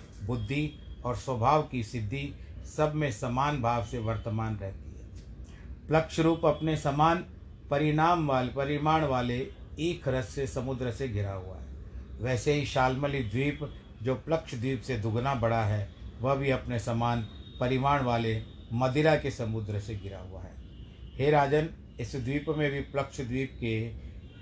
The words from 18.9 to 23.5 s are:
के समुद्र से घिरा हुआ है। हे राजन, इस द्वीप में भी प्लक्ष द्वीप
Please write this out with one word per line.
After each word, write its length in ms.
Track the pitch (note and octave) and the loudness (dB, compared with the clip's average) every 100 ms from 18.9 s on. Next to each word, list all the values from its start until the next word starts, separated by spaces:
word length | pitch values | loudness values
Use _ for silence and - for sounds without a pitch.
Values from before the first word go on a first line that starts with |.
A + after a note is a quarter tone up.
| C#3 D#3 D3+ | 6 6 6
के 140 | C#3 | 2
समुद्र 500 | - A2 A2 G#2 G#2 | -2 -2 -2 -2 -4
से 140 | G#2+ | -4
घिरा 240 | G#2 F#2+ F#2+ | -8 -8 -10
हुआ 220 | F#2 F#2+ | -12 -12
है। 120 | F#2 - - - - - - | -12 -14 -16 -16 -16 -16 -10
हे 160 | - C#3 | 0 6
राजन, 380 | D3+ C3+ D3+ D#3+ - - - | 6 6 4 2 -4 -12 -8
इस 160 | A#2+ C#3 | -6 -4
द्वीप 320 | A#2 C#3+ D3 | -2 0 0
में 220 | D3+ D3 | 2 2
भी 100 | C#3 | 0
प्लक्ष 400 | C3+ C#3 C#3 - | -2 -2 -2 -4
द्वीप 320 | A#2+ C3 C3+ | -2 -2 -2